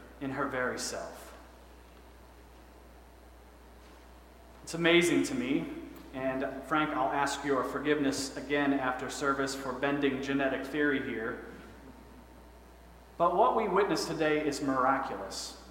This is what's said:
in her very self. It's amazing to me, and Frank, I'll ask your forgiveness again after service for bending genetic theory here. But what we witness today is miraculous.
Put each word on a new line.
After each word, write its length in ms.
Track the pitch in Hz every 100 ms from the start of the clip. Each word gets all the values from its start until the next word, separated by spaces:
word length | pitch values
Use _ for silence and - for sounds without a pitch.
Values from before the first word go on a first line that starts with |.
| - -
in 100 | 139
her 160 | 135 139
very 320 | 131 123 -
self. 540 | - 98 - - - - - - - - - - - - - - - - - - - - - - - - - - - - - - - - - - - -
It's 100 | -
amazing 500 | 165 170 170 170 139
to 120 | 135 131
me, 300 | 123 156 - - - - - 135
and 320 | 131 131 139 - -
Frank, 260 | 156 151
I'll 200 | 131 135
ask 320 | 143 139 - 147
your 180 | 135
forgiveness 720 | 120 139 143 147 139 - - -
again 380 | - 147 143
after 360 | 139 127 127 135
service 440 | - 143 139 139
for 200 | - 135
bending 500 | 127 143 143 139 127
genetic 420 | - 139 135 135 -
theory 380 | 151 147 135
here. 360 | - 110 113 127 - - - - - - - - - - - - - - - - - -
But 180 | 175 180
what 200 | 247 240
we 120 | 214
witness 380 | 185 196 156 -
today 400 | 151 156 151 147
is 160 | 139
miraculous. 960 | 143 131 127 135 - 104 95 - - - -